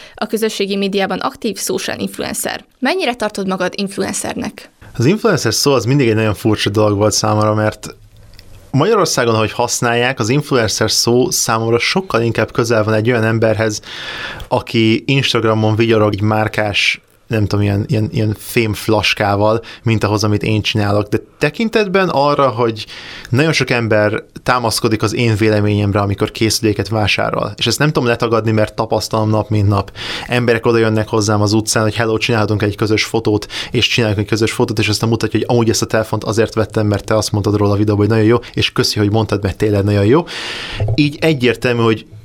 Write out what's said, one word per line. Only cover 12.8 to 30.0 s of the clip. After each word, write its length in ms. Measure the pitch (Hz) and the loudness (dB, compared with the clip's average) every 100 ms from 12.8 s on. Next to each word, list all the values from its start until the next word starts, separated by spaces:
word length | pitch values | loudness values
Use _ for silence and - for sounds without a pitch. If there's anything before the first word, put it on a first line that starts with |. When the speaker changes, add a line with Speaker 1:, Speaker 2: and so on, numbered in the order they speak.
Speaker 2:
van 100 | 107 | 2
egy 160 | 110 110 | 0 2
olyan 140 | 120 | 2
emberhez, 560 | 110 113 113 107 110 104 - - - - - - - | 2 2 2 2 -2 -4 -10 -14 -12 -10 -10 -12 -4
aki 540 | 123 - 117 110 113 - | -4 -2 2 4 2 0
Instagramon 680 | 139 - 117 113 110 107 107 | 0 2 2 2 2 2 2
vigyorog 360 | 113 110 107 | 4 4 2
egy 80 | 104 | 2
márkás, 800 | 104 107 110 - 107 98 - - _ _ - | 0 0 0 -2 -2 0 -2 -4 _ _ -4
nem 180 | 113 101 | -2 0
tudom, 180 | 101 | 0
ilyen, 200 | 101 101 107 | 0 0 0
ilyen, 200 | 110 107 | -2 -2
ilyen 240 | - 107 101 | -2 -2 -4
fémflaskával, 1200 | - 123 110 98 - 107 - - 101 101 107 113 - - | -4 0 0 -2 0 0 2 0 0 2 2 0 -4 -6
mint 220 | 113 110 | -2 0
ahhoz, 200 | 104 107 | 2 0
amit 180 | 104 104 | 0 0
én 200 | - 107 | 0 0
csinálok. 460 | 104 110 101 104 101 | 0 0 0 0 0
De 100 | 110 - - | -4 -6 -4
tekintetben 720 | 151 - 226 226 208 190 185 | -4 -2 -2 0 0 0 0
arra, 400 | 135 143 143 135 | 2 2 2 2
hogy 380 | 113 117 107 - - - - - | 2 -2 -2 -10 -16 -16 -16 -4
nagyon 240 | 117 165 | 0 2
sok 180 | 151 131 | 0 0
ember 540 | 127 113 107 107 110 - - | 0 2 2 2 0 -8 -8
támaszkodik 600 | - 127 117 - 117 107 | 0 0 0 0 0 0
az 120 | 107 | 0
én 220 | 110 120 104 | 0 2 2
véleményemre, 640 | 110 107 104 104 104 101 | 2 2 2 2 2 0
amikor 300 | 101 98 107 | 0 -2 -4
készüléket 580 | - 113 104 110 107 104 | 0 0 2 0 0 -2
vásárol. 640 | 110 101 - 110 - - 107 | 0 0 0 -2 -2 -4 -4
És 100 | 123 | -2
ezt 120 | 110 | 0
nem 140 | 151 | 0
tudom 160 | 156 120 | 0 0
letagadni, 420 | 117 117 110 110 | 0 0 0 2
mert 240 | 110 104 | 0 0
tapasztalom 560 | - 110 110 - 110 107 | -2 -2 -2 -2 -2 0
nap, 180 | 107 107 | 0 0
mint 200 | 104 101 | 0 2
nap. 240 | 98 101 - | 0 -2 -8